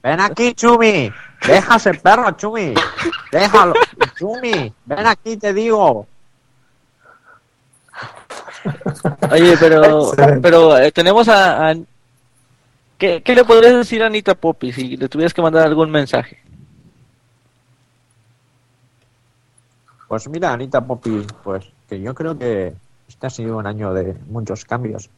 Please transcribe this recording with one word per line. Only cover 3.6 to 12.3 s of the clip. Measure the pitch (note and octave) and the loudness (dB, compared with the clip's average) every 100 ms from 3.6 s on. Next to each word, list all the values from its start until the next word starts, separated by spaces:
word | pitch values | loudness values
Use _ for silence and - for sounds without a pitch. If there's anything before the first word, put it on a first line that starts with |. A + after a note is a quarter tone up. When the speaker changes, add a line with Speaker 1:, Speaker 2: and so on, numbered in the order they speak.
| - A#4 A#4+ - - | 4 2 -2 -2 -6
Speaker 1:
Chumi, | - F#3+ B3 B3 G3 A#2 _ | -6 -10 -8 -6 -6 -6 _
ven | A#2 D3 A3 | -12 -4 -2
aquí, | G3+ A3+ G#3+ | -4 -8 -8
te | G#3 | -6
digo. | G3 A3+ A3 F3 A2 G#2+ _ _ _ _ _ _ _ _ _ _ _ _ _ _ _ _ _ _ - - - _ - - - F#3 C#3+ - D3 D#3 - D3 | -4 -2 2 2 0 -10 _ _ _ _ _ _ _ _ _ _ _ _ _ _ _ _ _ _ -20 -20 -20 _ -20 -20 -12 -12 -10 -12 -6 -8 -4 0
Speaker 2:
Oye, | D3+ F3 D#3+ | 4 6 6
pero, | D#3+ D#3+ D#3 D3+ C#3 | 6 6 4 4 0
Speaker 3:
Excelente. | - C#3+ C3+ | 2 2 4
Speaker 2:
pero, | E3+ E3 D#3+ C3+ | 4 6 6 6
eh, | D3 | 4
tenemos | - E3+ G#3+ A#3 | 2 2 2 4
a, | G#3 F#3 B2+ D#3+ | 4 4 0 -2
a | D#3+ - _ _ _ _ | -4 -10 _ _ _ _